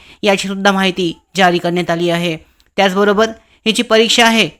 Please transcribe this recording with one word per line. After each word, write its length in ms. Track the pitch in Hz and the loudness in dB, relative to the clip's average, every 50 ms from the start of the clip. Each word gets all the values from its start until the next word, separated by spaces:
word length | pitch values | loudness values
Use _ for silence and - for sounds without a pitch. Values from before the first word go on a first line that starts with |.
| - - - _ - | -18 -20 -14 _ -2
याची 260 | 208 196 185 - 196 | 0 0 0 -2 -6
सुद्धा 240 | 202 196 196 202 196 | -6 -2 0 0 0
माहिती 460 | 190 190 190 180 190 185 165 160 - _ _ - | 2 0 -2 -2 -2 -4 -4 -6 -8 _ _ -2
जारी 220 | 185 190 180 175 175 | 0 2 2 2 0
करण्यात 320 | 165 175 170 180 175 170 | -2 -2 -2 -2 -2 -2
आली 200 | 170 170 175 175 | -2 -2 -2 -2
आहे. 260 | 170 170 175 175 160 156 - _ _ _ _ _ _ | -2 -2 -2 -4 -6 -8 -12 _ _ _ _ _ _
त्याचबरोबर 520 | - 196 196 185 196 208 202 208 196 220 220 226 - _ _ _ _ - | 0 0 0 0 0 0 2 2 2 0 -2 -2 -8 _ _ _ _ -4
ही 60 | 226 220 | -4 -2
जी 100 | - 233 | -2 0
परीक्षा 440 | - 220 220 233 220 - - 240 | 0 2 2 2 2 2 2 2
आहे, 220 | 226 226 226 202 151 - | 4 4 2 0 -2 -4